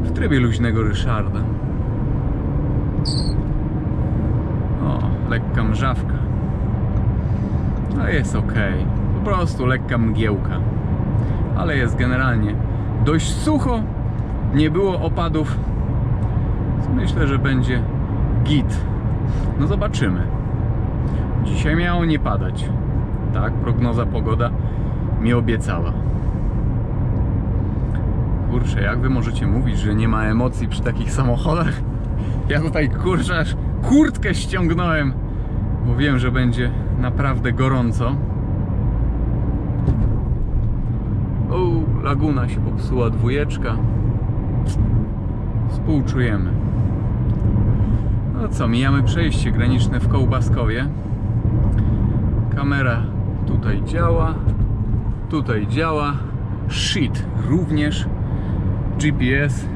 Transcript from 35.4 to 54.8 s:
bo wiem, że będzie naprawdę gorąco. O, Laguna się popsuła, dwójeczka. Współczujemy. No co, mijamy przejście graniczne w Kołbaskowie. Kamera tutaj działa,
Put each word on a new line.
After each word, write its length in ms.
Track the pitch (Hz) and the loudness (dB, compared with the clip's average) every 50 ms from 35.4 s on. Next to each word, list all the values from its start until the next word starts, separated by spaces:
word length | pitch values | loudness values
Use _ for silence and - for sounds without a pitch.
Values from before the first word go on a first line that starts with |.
| - - - - - - - - - | -4 -2 -2 -2 0 0 0 0 0
bo 100 | 120 120 | 0 2
wiem, 240 | 120 139 147 139 127 | 2 2 2 2 2
że 120 | 120 123 | 2 2
będzie 400 | 120 131 127 123 117 120 123 120 120 - - - - - | 2 2 2 2 2 2 0 0 0 -2 -2 0 0 0
naprawdę 520 | 127 127 120 - 139 139 131 123 123 127 | 0 0 0 0 0 0 0 0 0 0
gorąco. 600 | 123 127 131 131 135 131 120 117 110 - - 139 139 139 - - - - - - - - - - - - - - - - - - - - - - - - - - - - - - - - - - - - - - - - - - - - - - - - - - - - - - - - - - - - - - - - - - | 0 2 2 2 2 2 2 0 0 0 0 0 0 0 -2 -2 -2 -2 -2 -2 -2 -2 -2 -2 -2 0 0 0 0 0 0 0 0 0 0 0 0 0 0 -2 -2 -2 -2 -2 -2 0 0 0 2 2 2 2 2 2 0 0 0 0 0 0 2 2 2 2 0 0 0 0 -2 -2 -2 -2 0 0 0 0 0 -2 0 0
O, 180 | 127 123 - 120 170 - 117 - - - - | 0 0 2 2 2 2 2 2 0 0 0
Laguna 460 | 139 143 139 147 151 143 131 120 120 | 0 0 2 2 2 2 2 0 0
się 100 | - - | 0 -2
popsuła, 500 | - - - - - - 135 127 120 113 | -2 -2 -2 -2 -2 -2 0 0 0 0
dwójeczka. 640 | 110 - 117 - - - - 135 - - - - - - - - - - - - - - - - - - - - - - - - - - - - - - - - - - - - - - - - - - - - | 2 2 0 0 2 0 0 -2 -2 -2 -2 -2 -2 0 0 0 0 0 0 0 0 0 0 0 -2 -2 -2 -2 0 0 0 0 0 0 2 2 2 2 0 0 -4 -4 -4 -4 -4 -4 -4 -4 -2 -2 -2 -2
Współczujemy. 800 | - - - - 160 143 127 - - 131 123 117 104 98 90 90 92 - - - - - - - - - - - - - - - - - - - - - - - - - - - - - - - - - - - - - | -2 -2 0 0 2 2 2 0 0 0 0 0 0 0 0 0 0 0 0 0 0 0 0 0 0 0 -2 -2 0 0 0 0 0 2 2 2 2 2 2 2 2 2 2 2 2 0 2 0 0 0 0 -2 -2 -2
No 60 | 113 - | -2 -2
co, 180 | - - 139 113 | -2 0 0 2
mijamy 360 | 113 120 131 135 139 139 - | 2 2 2 2 2 4 2
przejście 480 | - - 165 170 156 143 - 139 139 | 2 2 2 2 2 2 2 2 2
graniczne 480 | - - 123 123 127 123 - - 127 123 | 2 2 2 2 2 2 2 2 0 0
w 80 | 123 - | 2 2
Kołbaskowie. 800 | - 135 131 117 127 131 117 - - 127 120 110 117 120 131 147 143 - - - - - - - - - - - - - - - - - - - - - - - - - - - - - - - - | 2 4 2 2 2 2 2 2 2 2 2 0 0 0 -2 -2 -4 -4 -4 -4 -4 -4 -2 -2 -2 0 0 2 2 2 2 2 2 2 2 2 2 2 2 2 2 2 0 2 0 0 0 0 0
Kamera 420 | 139 139 143 143 139 135 127 117 113 113 - - - - - - - - | 0 0 0 0 2 2 2 2 0 0 -2 -2 -2 -2 -2 -2 -2 -2
tutaj 380 | - - - - 104 - 160 160 | 0 0 0 0 0 0 0 0
działa, 480 | - 170 170 170 170 165 160 160 165 165 156 - - - - - - - - | -2 0 0 2 2 2 2 2 0 0 0 0 0 2 2 0 0 0 -2